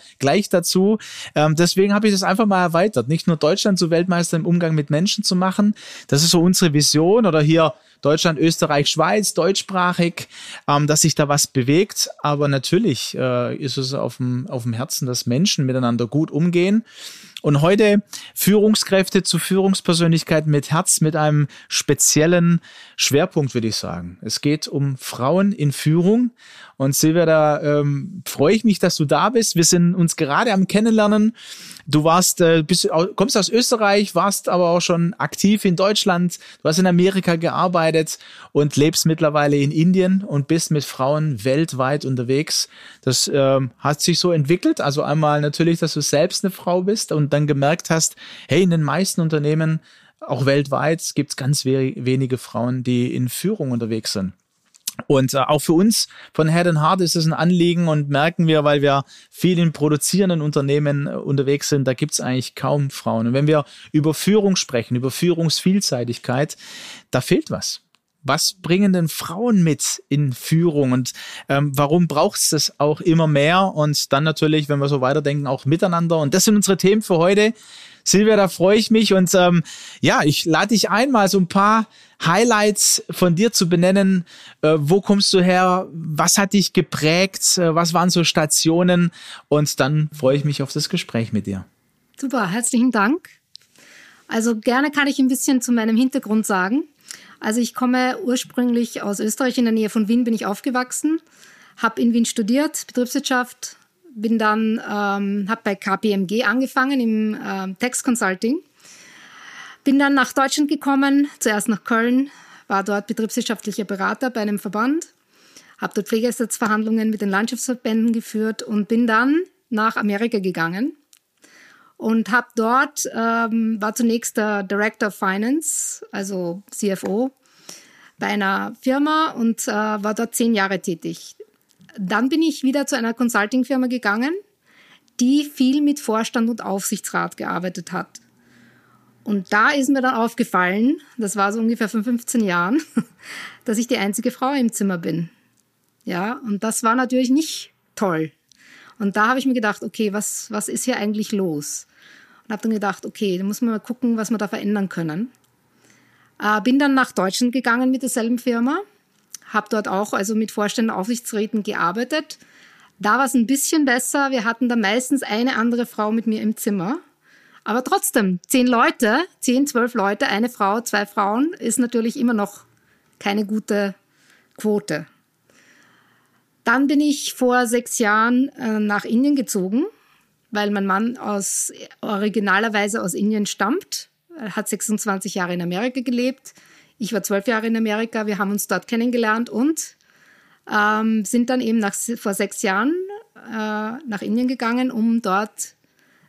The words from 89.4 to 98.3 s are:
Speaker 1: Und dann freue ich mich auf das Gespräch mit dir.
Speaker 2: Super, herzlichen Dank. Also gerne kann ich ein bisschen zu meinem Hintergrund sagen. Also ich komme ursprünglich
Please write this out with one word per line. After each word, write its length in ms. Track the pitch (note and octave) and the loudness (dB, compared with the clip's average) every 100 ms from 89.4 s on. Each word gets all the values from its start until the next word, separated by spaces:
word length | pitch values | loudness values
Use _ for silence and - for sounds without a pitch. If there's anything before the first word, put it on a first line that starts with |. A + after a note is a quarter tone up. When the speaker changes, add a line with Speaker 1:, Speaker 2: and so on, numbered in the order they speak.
| - | 0
Speaker 1:
Und 320 | D3 D3 - | 0 2 0
dann 280 | C3+ D3+ D3+ - | 0 2 -2 0
freue 200 | B2+ C#3+ | 2 2
ich 80 | D3 | 0
mich 160 | C#3+ | -4
auf 100 | C3+ | -4
das 160 | D3+ - | -6 -4
Gespräch 460 | F3 - A#2 A2+ | -4 -4 -4 -2
mit 140 | G#2+ G2 | -4 -4
dir. 180 | F#2+ - _ _ _ _ - | -8 -10 _ _ _ _ -10
Speaker 2:
Super, 320 | C#4 C4 F#3+ | -6 -2 -2
herzlichen 420 | A3 A#3+ A#3+ B3+ | -2 -2 0 2
Dank. 380 | A3 G3+ E4+ - _ _ - _ _ - - - _ - | 2 0 0 -6 _ _ -20 _ _ -20 -20 -20 _ -6
Also 260 | A3+ A3+ A3 | -4 -2 -2
gerne 340 | B3 B3 D4 | 0 0 0
kann 180 | D4 C#4+ | 0 0
ich 120 | C#4 | 2
ein 80 | C4 | 0
bisschen 340 | B3+ - C4 | 0 0 0
zu 120 | B3 | 0
meinem 240 | A#3+ A3 A3+ | 0 2 2
Hintergrund 480 | B3+ C4+ G#3 A3 G#3+ | 2 -2 -2 -2 0
sagen. 400 | F#3+ F#3 C4+ E4 _ - - - - | 0 0 -2 -4 _ -20 -20 -20 -10
Also 180 | A3 A3+ | -4 -2
ich 160 | A#3 - | -2 -2
komme 420 | B3+ B3+ B3+ A4+ | 0 2 0 -2
ursprünglich 800 | F4+ | -4